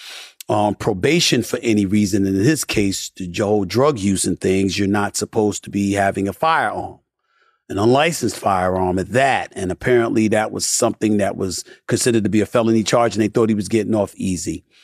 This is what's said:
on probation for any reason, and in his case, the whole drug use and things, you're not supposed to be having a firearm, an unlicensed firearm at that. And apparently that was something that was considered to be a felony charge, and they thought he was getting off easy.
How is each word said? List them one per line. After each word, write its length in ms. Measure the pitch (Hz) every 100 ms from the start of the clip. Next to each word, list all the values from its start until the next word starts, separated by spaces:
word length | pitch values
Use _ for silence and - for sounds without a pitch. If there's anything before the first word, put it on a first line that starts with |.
| - - - - -
on 260 | 110 104
probation 720 | 98 123 98 135 170 - 131
for 160 | - -
any 240 | 117 107 98
reason, 400 | 104 101 101 98
and 100 | 98
in 80 |
his 200 | 127 151
case, 480 | - 110 101 95 - -
the 140 | 90 90
whole 280 | 104 107 92
drug 340 | 107 147 117
use 260 | 98 92 98
and 160 | 87
things, 380 | 95 95 98 87
you're 80 | 98
not 280 | 101 101 -
supposed 480 | 101 117 104 98
to 60 | -
be 240 | 101 98
having 340 | 98 98 98 98
a 60 |
firearm, 640 | 92 160 156 110 101 104 - _ _ _ _ _ _ -
an 80 | 95
unlicensed 580 | 117 131 170 156 113 -
firearm 600 | 107 95 92 92 92 92
at 120 | 85
that. 440 | 117 135 110 - -
And 160 | 92
apparently 560 | 90 127 123 117 113 107
that 220 | 107 110
was 140 | 98 -
something 520 | - 117 - 107 104
that 200 | 95 92
was 260 | 95 85 - - -
considered 360 | 120 127 113
to 80 | 101
be 100 | 107
a 60 | 98
felony 340 | 123 113 113
charge, 320 | 101 127 117
and 80 | 101
they 60 | 104
thought 220 | 123 110
he 40 |
was 140 | 107 92
getting 260 | 110 101
off 220 | 107 98 -
easy. 500 | 98 87 82 82 - _